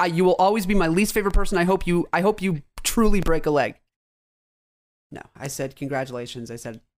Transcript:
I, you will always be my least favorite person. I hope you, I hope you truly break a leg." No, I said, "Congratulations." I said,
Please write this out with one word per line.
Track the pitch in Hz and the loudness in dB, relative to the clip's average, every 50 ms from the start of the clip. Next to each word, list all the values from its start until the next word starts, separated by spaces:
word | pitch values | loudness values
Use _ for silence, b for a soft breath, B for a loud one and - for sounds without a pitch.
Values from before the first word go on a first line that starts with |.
I, | 180 | -2
you | 180 165 175 185 | 0 2 2 4
will | 185 175 | 4 4
always | - 185 196 214 226 185 | 4 4 2 2 0 0
be | 185 208 | 0 2
my | 202 175 160 | 2 2 2
least | 165 190 214 202 - | 2 2 2 2 0
favorite | 220 196 202 - | 0 0 2 2
person. | - 196 - 202 | 2 2 2 2
I | 175 170 | 2 2
hope | 180 190 185 - | 2 2 0 0
you, | - 175 175 - - | 0 0 0 0 -2
I | - 170 | -2 0
hope | 185 208 214 - | 0 0 0 0
you | 185 190 170 147 - _ _ - | -2 -4 -4 -4 -8 _ _ -8
truly | - - - 120 110 104 104 98 | -8 -2 0 2 4 4 4 4
break | - - 165 156 - | 2 2 0 0 0
a | 151 | 0
leg." | 147 139 123 110 - _ _ _ _ _ _ _ _ _ _ _ _ _ _ _ _ _ _ _ _ _ _ _ _ _ _ _ | 0 0 0 -2 -6 _ _ _ _ _ _ _ _ _ _ _ _ _ _ _ _ _ _ _ _ _ _ _ _ _ _ _
No, | - - - _ - | -20 -20 -20 _ -16
I | - 123 | -14 -12
said, | 139 - - 135 131 - | -10 -8 -8 -8 -8 -8
"Congratulations." | - 143 135 143 131 131 131 123 120 120 120 - 127 117 113 | -10 -8 -6 -6 -6 -6 -6 -8 -10 -12 -12 -12 -12 -12 -12
I | 117 | -14
said, | 117 - 120 113 - _ _ _ | -14 -14 -14 -14 -16 _ _ _